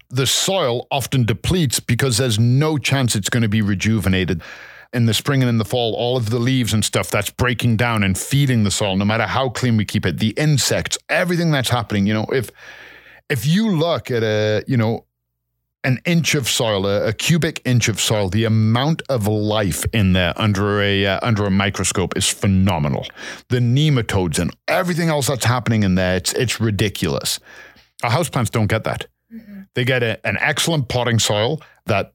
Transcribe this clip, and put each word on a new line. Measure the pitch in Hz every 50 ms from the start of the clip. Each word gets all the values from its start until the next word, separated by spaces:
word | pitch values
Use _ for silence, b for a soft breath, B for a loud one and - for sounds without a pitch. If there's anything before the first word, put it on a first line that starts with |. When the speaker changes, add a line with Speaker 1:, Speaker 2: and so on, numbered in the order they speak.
| B _
Speaker 1:
The | 127 127 135
soil | 117 - - - - 190 190 160 123 117 120 - -
often | - 139 104 - - 135 117
depletes | 98 95 - - - 170 185 160 123 - -
because | - - 123 113 139 135 117
there's | 98 135 127 104
no | 104 117 120 123 135 151 156 160
chance | 139 - - 135 139 131 107 -
it's | 107 92 -
gonna | - 120 113
be | 104 107 110
rejuvenated. | 104 98 104 90 82 107 113 107 82 95 95 92 92 82 92 80 B B B B B B B B B B -
In | 123 117
the | 117 127
spring | - - - 143 135
and | 127 123
in | 117
the | 113 107
fall, | - - 123 120 113 104
all | - 117 120 127
of | 131 117 104
the | 120 120
leaves | 117 127 135 127 120 95 110
and | 107 98
stuff | - - 117 110 -
that's | - 107 101 -
breaking | - - 127 123 120 - - 120 113
down | 101 123 120 113 107 98
and | 92 92
feeding | - - - - 139 143 131 127 113 104
the | 95
soil, | - - 107 101 95
no | 95 104
matter | 101 110 113 110
how | 95 87 120 135 123
clean | - - - 123 113
we | 107 98
keep | - - 104 -
it, | 95 82 82
the | 104 110
insects, | - - 151 156 151 131 - - 113 92 80 - - - - -
everything | 143 165 180 175 180 165 175 165
that's | 151 135 117 -
happening, | 123 120 110 - 107 101 98
you | 104 110
know, | 107 107 -
if, | - 135 113 - B B B B B B B B B B B B B B B -
if | 151 117 95
you | 147 170 202 226 220
look | 185 151 160 170 156 123 - -
at | 127 113 113
a, | 110 107 107 107 107 107 104 -
you | - 135
know, | 120 110 110 113 - - _ _ _ _ _ _ _ _ _ _ _ _ _ _ _ -
an | 135 127 117 -
inch | 175 175 170 139 - -
of | 151 117
soil, | - - - 127 110 104 98 95
a, | 101 101 104 - 113
a | 107
cubic | - - - 165 165 160 160 147 - -
inch | 127 123 117 - -
of | 101 -
soil, | - - 117 107 101 92
the | 95 110 113
amount | 113 110 110 110 110 113 123 135 156 165 151 - -
of | 139 120 101
life | 104 107 107 104 107 104 110 107 92 76 - - - -
in | 113 98 92 90
there | 92 90 85 -
under | - 110 104 101 92 104 101 101 104
a, | 101 101 101 98 98
uh, | 98 95 -
under | - 120 113 101 104
a | 101
microscope | 95 98 98 101 90 - 95 - - 101 90 82 -
is | - 92 -
phenomenal. | - - - 104 95 95 95 101 90 80 73 69 65 50 - - B B B B B B B -
The | 120 123
nematodes | 120 120 123 139 156 156 143 123 110 - - 98 90 87 - -
and | 85 71 - - _
everything | - 151 175 185 175 175 156 175 165
else | 156 147 131
that's | 151 143 113 -
happening | 117 123 127 107 - 117 107 104
in | 95 92
there, | 92 92 90 92
it's, | 92 90 - -
it's | - 127 113 - -
ridiculous. | 110 113 104 92 113 98 - - 92 80 69 64 - - - - B B B B B B B B B B B - -
Our | 117
houseplants | 113 165 170 - - 143 113 -
don't | - 120 110
get | 95 110 110 -
that. | - 58 - - - _ _ _ _
Speaker 2:
Mm-mm. | 226 226 - 202 202 196 190 - _
Speaker 1:
They | 208 -
get | 120 131 127
a, | 120 113 104 - -
an | 110 101 -
excellent | - 147 147 123 - 170 165 151 123
potting | - - 123 120 123 117 110
soil | - - 107 104 107 123 156 156 B B B B _
that | - 107 98 90 - -